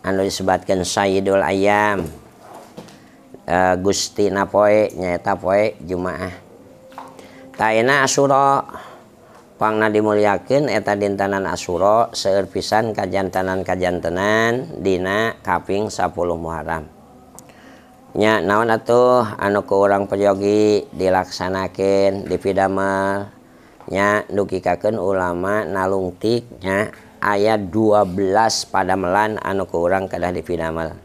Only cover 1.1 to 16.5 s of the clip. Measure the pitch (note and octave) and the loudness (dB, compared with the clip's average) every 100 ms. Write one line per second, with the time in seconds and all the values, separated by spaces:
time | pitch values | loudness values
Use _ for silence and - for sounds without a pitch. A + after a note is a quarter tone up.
1.1 | F#2+ G2 G2 D#2+ G2 G2+ G#2 G#2 G2+ D#2+ | 2 2 2 2 2 2 4 2 0 -6
2.1 | D2 - - - - - - - - - | -12 -20 -20 -20 -20 -20 -20 -20 -20 -20
3.1 | - - - - F2 F#2 F2+ F#2 F#2+ - | -20 -20 -18 -2 2 2 2 0 0 -4
4.1 | - G#2 G2 F#2+ G2 G#2 G#2+ G#2 D2 F2+ | -2 0 0 0 4 4 4 2 -2 -4
5.1 | F2 - F#2+ F2 G2 G#2+ - D#2 F2+ F2+ | -4 -2 -2 0 2 0 -4 -8 -6 -6
6.1 | D#2 F#2 F2+ - - - - - - - | -6 -10 -12 -20 -20 -20 -20 -20 -20 -20
7.1 | - - - - - A2 A2 A#2+ C#3+ C3+ | -20 -20 -20 -20 -2 0 2 4 4 2
8.1 | - C#3 C3+ C#3 C#3 - - - - - | 2 4 4 4 2 -2 -12 -18 -20 -20
9.1 | - - - - - G#2+ G#2+ G#2+ G#2+ G#2+ | -20 -20 -20 -20 -4 -2 2 2 2 2
10.1 | G#2 G#2 G2 - C3+ D3 G#2 G2+ G2+ G2+ | 2 2 0 0 0 2 -2 0 0 0
11.1 | G2 G2 G2 F#2 F2 - F2 F#2+ A2 A2+ | 0 -2 -2 -2 -6 -4 0 4 4 2
12.1 | - G#2 G2 F#2 G2+ F2 G#2+ A2+ G#2 G2 | -2 0 0 0 -4 0 0 0 -2 -4
13.1 | F#2+ F#2+ F2+ F#2 F#2+ F#2 F#2 F2+ F2+ E2+ | -2 -2 -2 -2 -4 -2 -2 -2 -2 -4
14.1 | F2 G2+ A2 A2+ A#2+ E3 - F#2+ F#2 F#2 | -2 0 2 2 -2 -6 -4 -2 0 0
15.1 | G2+ A2+ - - F2+ - F#2+ G#2+ - F2+ | -2 -2 -6 -4 -4 -2 -4 -4 -4 -4
16.1 | E2 F2 E2 E2 | -2 -4 -4 -6